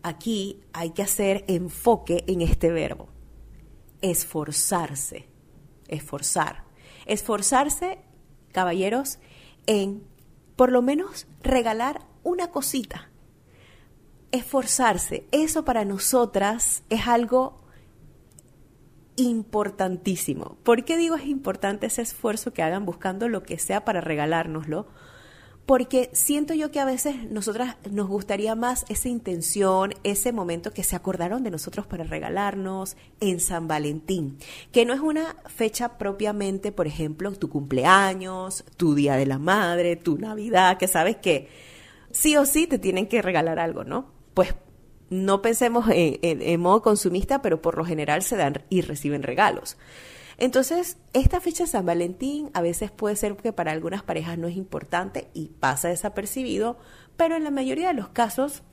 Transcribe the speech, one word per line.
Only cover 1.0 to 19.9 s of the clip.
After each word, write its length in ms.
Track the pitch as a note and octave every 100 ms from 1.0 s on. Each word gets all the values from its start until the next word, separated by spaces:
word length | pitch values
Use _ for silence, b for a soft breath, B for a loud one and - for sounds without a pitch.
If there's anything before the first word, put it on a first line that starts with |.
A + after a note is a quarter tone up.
hacer 420 | G3+ - G3 G3 G3
enfoque 760 | F3+ F3+ - - A3+ - F3 F3
en 140 | F#3
este 280 | E3 - E3
verbo, 380 | E3 D3+ - - - - - - - - - - -
esforzarse, 1200 | F#3+ E3+ - D#3+ D3 D3+ - F#3 D#3+ C#3 - - - - - - - - -
esforzar. 760 | D3+ - C#3 - - D3+ - - B B B -
Esforzarse, 920 | G#3 - G#3 G3+ C4+ C#4+ D4 F4+ F#4+ - - - - _
caballeros, 680 | - F3+ F3 F#3+ A#3 C4+ - B B B B -
en 380 | G#3+ G3 G3+ - - - - _ -
por 140 | B3+
lo 120 | B3+
menos 440 | B3 D4 G4 - - -
regalar 600 | - C4 A#3 A3 B3 D4+ - -
una 280 | - F4+ F4
cosita. 600 | C#4+ C4+ C4+ A3+ - - - - _ _ b b b b - - - -
Esforzarse, 960 | B3+ A#3 C4+ B3+ - A#3+ G3+ - - -
eso 320 | C#4+ D#4 D#4
para 200 | D4+ A#3
nosotras 960 | G3+ G3 - B3+ A#3+ G3 G3 A#3 - - -
es 180 | A3+ A#3+
algo 540 | A#3+ A#3 B3+ C4 - b b b _ - - - - _ _ - _ - - - -
importantísimo. 1400 | B3 A3+ G#3+ G#3+ G3+ G3 F#3+